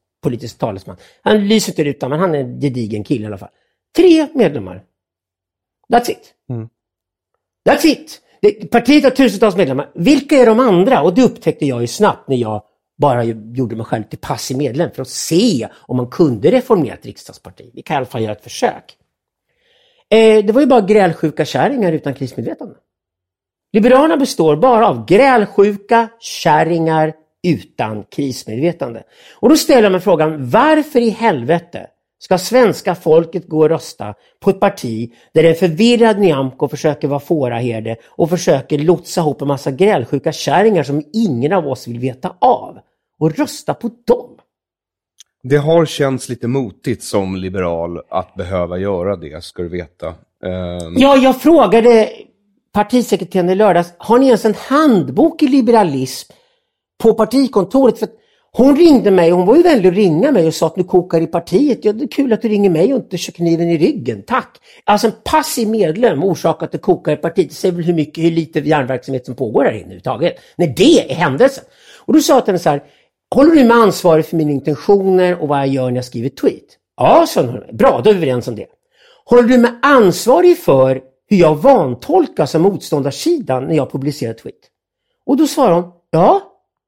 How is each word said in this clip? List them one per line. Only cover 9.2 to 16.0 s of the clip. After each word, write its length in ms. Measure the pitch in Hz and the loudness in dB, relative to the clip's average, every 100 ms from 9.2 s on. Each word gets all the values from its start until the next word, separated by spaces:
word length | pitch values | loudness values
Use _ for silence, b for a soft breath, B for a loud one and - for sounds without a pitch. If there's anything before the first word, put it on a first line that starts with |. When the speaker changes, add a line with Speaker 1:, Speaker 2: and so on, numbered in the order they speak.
| 254 190 220 185 | 0 2 0 0
Speaker 1:
medlemmar. 340 | 147 131 147 | -2 -2 -6
Vilka 420 | - 180 294 - 285 | -2 2 2 2 4
är 100 | 233 | 4
de 140 | 226 | 4
andra? 420 | 254 175 202 151 | 2 2 2 2
Och 120 | 160 | 2
det 80 | 185 | 2
upptäckte 440 | 247 - 165 - 143 | 0 0 -6 -4 -4
jag 140 | 120 | -4
ju 60 | 120 | -6
snabbt 420 | - 208 - - | 0 -2 -2 -4
när 80 | 127 | -4
jag 260 | 110 107 - _ _ - | -2 -6 -12 _ _ -2
bara 260 | 143 120 | 0 0
gjorde 520 | 117 110 110 120 117 113 | -4 -6 -10 -8 -6 -8
mig 100 | 113 | -8
själv 160 | 113 | -8
till 140 | 104 - | -8 -16
passiv 380 | - 123 - 131 | -10 -10 -6 -6
medlem 340 | 143 131 160 | -4 -4 -6
för 80 | - | -6
att 60 | 131 | -12
se 600 | - - 165 233 131 101 | -10 -2 0 0 -2 -6
om 220 | - - | -14 -8
man 140 | 127 | -6